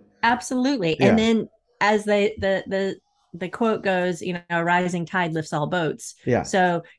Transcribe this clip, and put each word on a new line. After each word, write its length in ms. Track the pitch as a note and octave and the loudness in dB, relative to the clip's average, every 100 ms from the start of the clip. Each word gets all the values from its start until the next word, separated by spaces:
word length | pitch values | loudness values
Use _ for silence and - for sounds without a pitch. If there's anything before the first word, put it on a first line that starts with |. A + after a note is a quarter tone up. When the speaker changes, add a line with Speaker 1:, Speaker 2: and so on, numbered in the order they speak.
| _ - | _ -2
Speaker 1:
Absolutely. 760 | A#3 A#3+ - B3+ B3+ C#4 E3+ D#3 | 0 0 -2 -2 0 0 0 2
Speaker 2:
Yeah. 100 | G#3 | 4
Speaker 1:
And 100 | A3 | 4
then 300 | A3 A3+ - _ _ - | 4 2 -2 _ _ -2
as 240 | G3+ G#3+ G#3 | 2 2 2
the, 280 | G#3 G#3 G#3+ | 2 2 0
the, 240 | F#3+ F#3+ - | -2 -2 -2
the, 280 | F#3+ G3 - _ _ _ | -2 -2 -6 _ _ _
the 140 | E3+ F3+ | -10 -8
quote 340 | - A3+ G#3+ | -2 0 0
goes, 400 | G3+ F#3 F3+ F3+ | 0 0 0 -2
you 120 | - | -6
know, 80 | F3 - | -6 -4
"A 120 | E3+ | -2
rising 420 | E3+ F3 F3+ F3 E3 | 2 2 0 -2 -4
tide 260 | F#3 E3+ | -2 -2
lifts 200 | D#3+ D3+ | -2 -4
all 120 | D3+ D3+ | -4 -2
boats." 500 | F3+ D#3 - - - - | -2 -2 -4 -12 -8 0
Speaker 2:
Yeah. 180 | A2+ | 0
Speaker 1:
So 400 | D2+ G3 F3+ E3+ - | 2 2 2 0 -6